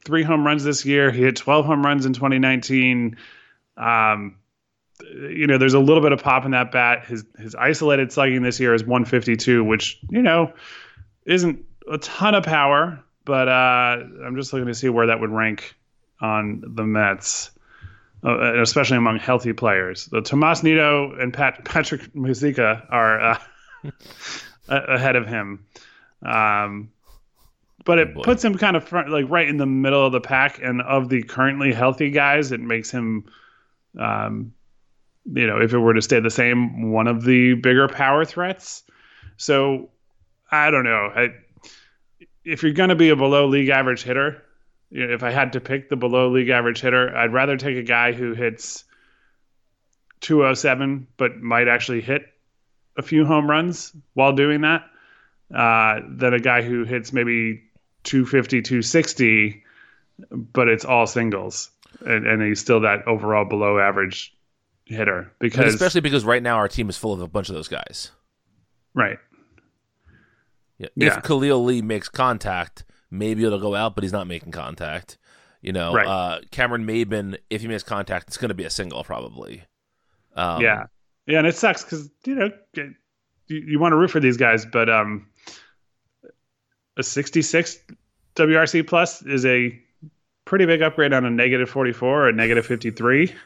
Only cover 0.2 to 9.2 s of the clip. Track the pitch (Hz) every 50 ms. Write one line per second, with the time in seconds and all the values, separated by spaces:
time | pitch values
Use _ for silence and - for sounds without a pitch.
0.2 | 156 156 165 151 147 147 151 147 139 147 143 131 - 139 143 143 139 135 117 123
1.2 | 127 131 120 - - - 143 151 143 151 156 143 143 143 143 139 131 135 131 123
2.2 | 139 135 135 131 131 131 131 123 113 - 131 131 127 127 127 123 120 113 113 -
3.2 | - - - - _ _ _ _ _ _ _ - 113 117 117 113 110 110 107 104
4.2 | 101 101 95 _ _ _ _ _ _ _ _ _ _ _ _ _ - - - 127
5.2 | 139 147 165 156 151 143 135 131 131 131 131 139 135 139 160 160 151 147 139 127
6.2 | - 143 127 131 127 135 131 127 123 117 127 127 120 120 120 117 - - 123 110
7.2 | 104 _ _ - 107 110 104 - 120 139 156 - 156 147 143 135 135 120 - 147
8.2 | 135 135 127 131 123 123 113 - 131 120 117 113 110 120 123 123 117 117 - 123